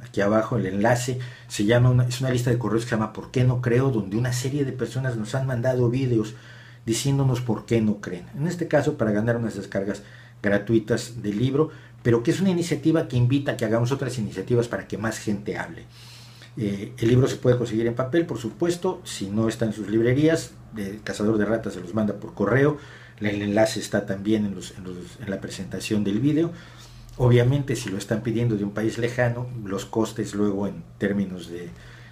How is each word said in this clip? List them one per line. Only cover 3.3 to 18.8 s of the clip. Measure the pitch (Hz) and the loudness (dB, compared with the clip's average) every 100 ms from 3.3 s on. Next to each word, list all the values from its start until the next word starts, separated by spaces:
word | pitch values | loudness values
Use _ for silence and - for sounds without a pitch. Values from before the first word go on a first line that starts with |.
qué | 131 | 2
no | 127 123 | 2 2
creo?, | 117 120 135 | 2 4 4
donde | 110 95 107 | 2 0 -2
una | 123 | -2
serie | - 131 147 | -2 -2 -2
de | 131 | -2
personas | 110 113 127 135 113 | -2 -4 -2 -4 -4
nos | 104 | -4
han | 135 135 | -2 -2
mandado | 120 127 127 120 | 0 0 2 2
vídeos | 131 127 113 107 - - - - - | 2 2 2 0 -6 -18 -20 -20 -10
diciéndonos | - 113 139 139 135 123 | -4 -2 2 2 2 2
por | - 107 - | 0 -4 0
qué | 117 | 2
no | 107 - | 2 0
creen. | - 87 - - | -4 -12 -12 -6
En | 165 | -4
este | - 156 | -4 0
caso, | 151 143 147 | 2 2 0
para | 107 | 0
ganar | 104 113 117 | 2 2 0
unas | 113 | -2
descargas | 98 - 101 98 98 - - - - | -6 -6 -4 -4 -6 -10 -20 -20 -6
gratuitas | 101 101 - 113 110 113 - 117 | 0 0 2 2 2 -2 -2 -8
del | 104 101 | -4 0
libro, | 131 135 156 - - - | 0 2 0 -2 -20 -4
pero | 120 117 | 2 2
que | 120 | 2
es | 156 | 2
una | 196 | 2
iniciativa | 175 170 147 160 160 156 | 2 0 0 2 2 2
que | 127 | 2
invita | 120 143 135 | 4 2 0
a | 117 | -2
que | 110 | 0
hagamos | 117 120 | 2 2
otras | 139 131 120 | 0 -2 -4
iniciativas | 101 95 95 120 113 | -4 -4 0 2 2
para | 98 - | -4 -6
que | 95 | -6
más | 110 - | -4 -4
gente | - 98 101 85 | -4 -4 -4 -6
hable. | - 80 - - - - - - - - | -8 -12 -18 -20 -20 -20 -20 -20 -16 -6
Eh, | 101 98 107 - | -4 -4 -6 -2
el | 113 | 4
libro | 123 127 | 6 4
se | - | 2
puede | 127 120 | 2 2
conseguir | 110 110 113 | 2 0 0
en | |
papel, | 117 123 170 170 | 0 0 0 0
por | 117 | -4
supuesto, | 110 - 175 175 | -6 -2 -2 0